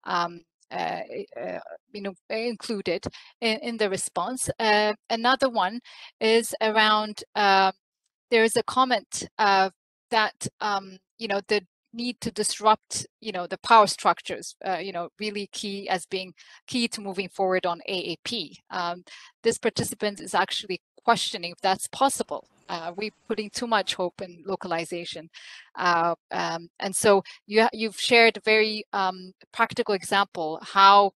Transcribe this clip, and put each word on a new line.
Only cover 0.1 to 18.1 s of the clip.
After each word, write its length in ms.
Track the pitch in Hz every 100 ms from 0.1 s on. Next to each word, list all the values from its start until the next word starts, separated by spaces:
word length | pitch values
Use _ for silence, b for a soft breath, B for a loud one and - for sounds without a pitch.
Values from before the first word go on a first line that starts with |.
| 185 175 170 _ _ _
uh, 300 | 180 160 170 - 120 - -
uh, 220 | - - - - _
you 100 | 208
know, 120 | 202 180 _
included 760 | 220 240 226 - 208 190 175 - B B _
in, 160 | 226 220
in 180 | 233 226
the 120 | 208
response? 600 | 185 - - 196 254 - -
Uh, 360 | 220 208 214 214 _
another 400 | 233 240 262 269
one 320 | 226 185 240 B B B _
is 340 | 220 226 233 -
around, 640 | 220 220 214 214 214 208 - 208
uh, 380 | 202 190 190 - _ _ _ _ _
there 160 | 233 226
is 100 | 247
a 80 |
comment, 640 | - 254 262 233 - - - -
uh, 320 | 208 196 190 _ _ _ _
that, 360 | 220 214 _ - _
um, 360 | 214 202 196 190 _ _
you 100 | 220
know, 140 | 196 -
the 140 | 208 190 _ _
need 260 | 233 240 -
to 100 | 233
disrupt, 760 | - 208 - 214 214 _ - - _
you 120 | 220
know, 160 | 185 175
the 100 | 190
power 280 | - 233 202
structures, 680 | - 190 170 - 165 - - 190
uh, 120 | 180
you 140 | 190
know, 180 | 175 170 _
really 280 | 214 208 202
key 400 | - 208 196 196
as 160 | 185 -
being 280 | 190 190 _ B B -
key 200 | 254 233
to 140 | -
moving 280 | 202 190 185
forward 360 | - 190 185 180
on 160 | 170 -
A 60 | 185 170